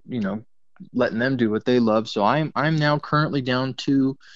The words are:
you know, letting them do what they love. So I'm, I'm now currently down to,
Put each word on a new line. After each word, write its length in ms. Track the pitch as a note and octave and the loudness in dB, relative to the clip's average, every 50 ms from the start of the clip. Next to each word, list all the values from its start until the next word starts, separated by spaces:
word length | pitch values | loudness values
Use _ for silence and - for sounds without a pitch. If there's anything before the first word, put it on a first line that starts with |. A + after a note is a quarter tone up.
| - | -14
you 120 | - B2+ A#2+ | -10 -6 -6
know, 240 | G2+ F#2+ G2+ A2+ A2+ - _ _ _ _ _ - F#3 - - | -4 -4 -6 -6 -10 -14 _ _ _ _ _ -20 -20 -6 -2
letting 260 | A#2+ B2 - - A2+ | 0 0 0 0 0
them 180 | A#2+ C3+ C3+ | -2 0 0
do 120 | B2 A#2 G#2+ | 0 0 0
what 160 | G#2+ G#2+ - | 0 -2 0
they 140 | C3+ B2 B2 | 2 2 2
love. 280 | A#2+ A2 G#2+ A2+ A2 - | 4 4 2 2 0 -2
So 140 | - G#2+ G2 | -2 0 2
I'm, 280 | G#2+ C3 D3+ D#3+ C#3 - | 2 2 2 0 -2 -2
I'm 220 | A#2+ C#3 D#3+ D#3+ | -2 0 0 0
now 220 | D#3 D3+ D3 D3 D3 | 2 2 2 0 0
currently 420 | - - D3+ D3 D#3 E3 C#3 C#3+ | -2 0 0 0 0 0 -2 -2
down 320 | B2+ B2+ B2+ B2+ C3 C3 B2+ | -2 -2 -2 -2 -2 -4 -6
to, 420 | - - - C#3 C3+ C3 C3+ C3+ - - - - | -6 -2 0 2 2 2 0 -2 -6 -12 -20 -20